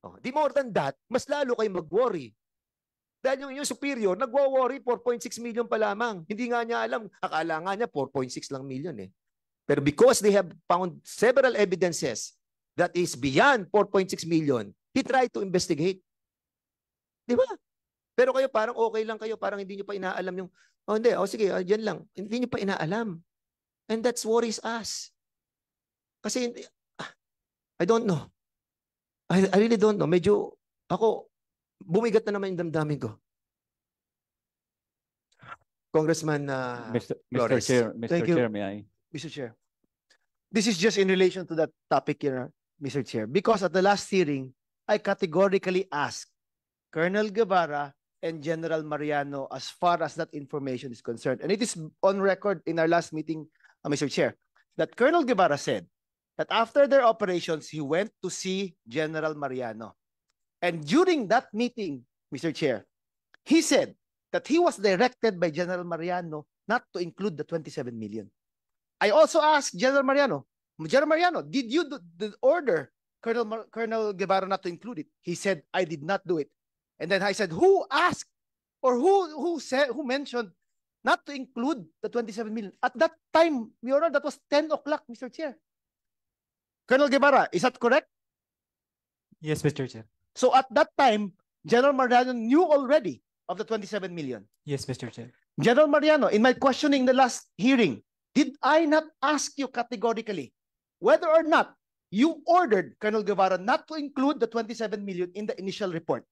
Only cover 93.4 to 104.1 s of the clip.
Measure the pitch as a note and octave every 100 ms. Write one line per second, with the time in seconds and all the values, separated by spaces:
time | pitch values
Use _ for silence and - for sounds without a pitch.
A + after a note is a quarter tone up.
93.4 | - F3+ G#3+ A3 G3 G#3 F#3 E3+ C#3 A#2
94.4 | G2 _ - C#3 - B2+ A#2+ - A#2+ _
95.4 | _ - F#3 B3+ D4+ D4 D4 D4+ G3+ G#3
96.4 | A#3+ B3 C4+ B3 D4+ C#4 B3+ B3+ B3+ -
97.4 | - - A3 C4+ G3 A2+ _ _ _ -
98.4 | C4+ C4 B3 D#4 E4 D#4 D#4 _ C#4+ D4
99.4 | - - C4 - A#3+ A#3+ A3+ A3 A3 F#3+
100.4 | B2 _ _ _ _ _ F#3+ D#4+ E4+ D#4+
101.4 | D#4+ D#4 G3+ _ _ _ _ F#3+ D4+ D#4+
102.4 | - F4 E4+ G3+ C#3+ - G#3+ A3 G3 G3
103.4 | F#3+ F#3 F#3+ D#4 - D#4 C#4+